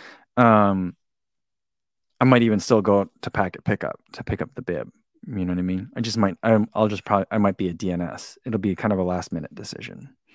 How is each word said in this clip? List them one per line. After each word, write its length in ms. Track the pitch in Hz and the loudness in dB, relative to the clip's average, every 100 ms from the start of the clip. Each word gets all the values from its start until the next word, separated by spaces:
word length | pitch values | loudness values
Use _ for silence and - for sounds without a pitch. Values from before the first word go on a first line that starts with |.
| - - _ - | -20 -20 _ 2
Um, 580 | 120 107 101 95 90 - _ _ _ _ _ _ _ _ _ _ _ _ | 6 6 4 2 -4 -8 _ _ _ _ _ _ _ _ _ _ _ _
I 40 | |
might 180 | 131 123 | 6 6
even 180 | 117 104 | 6 2
still 200 | - 113 | 2 2
go 300 | 98 101 98 _ | 4 2 2 _
to 80 | - | -8
Packet 340 | - 92 - | -4 -4 -4
Pickup 360 | - 101 78 - _ | -4 -4 -4 -10 _
to 100 | - | -14
pick 180 | - 104 | -8 -6
up 100 | 78 | -6
the 80 | - | -8
bib. 300 | - 82 - _ _ _ 170 | -6 -6 -8 _ _ _ -10
You 180 | 104 | -6
know 80 | 90 | -4
what 60 | 90 | -4
I 40 | |
mean? 280 | 90 92 113 - | -4 -6 -8 -8
I 40 | |
just 160 | 113 113 | -6 0
might, 200 | 98 - | 0 0
I'm, 240 | 113 110 110 | 2 2 2
I'll 140 | 107 107 | 0 -2
just 180 | 101 | -2
probably, 220 | - 101 95 | -2 0 0
I 60 | 107 | 0
might 180 | 101 92 | 0 0
be 120 | 92 | -4
a 40 | |
D 180 | 82 95 | -4 -4
N 100 | 90 | -4
S. 380 | 85 - - - 131 | -6 -10 -16 -14 -6
It'll 140 | 110 | -4
be 160 | 98 90 | -2 -2
kind 160 | 110 | -2
of 80 | 95 | 0
a 20 | |
last 300 | 90 90 - | -2 -4 -6
minute 200 | 80 - | -8 -10
decision. 640 | - 104 - - - 139 _ _ | -14 -14 -14 -14 -16 -20 _ _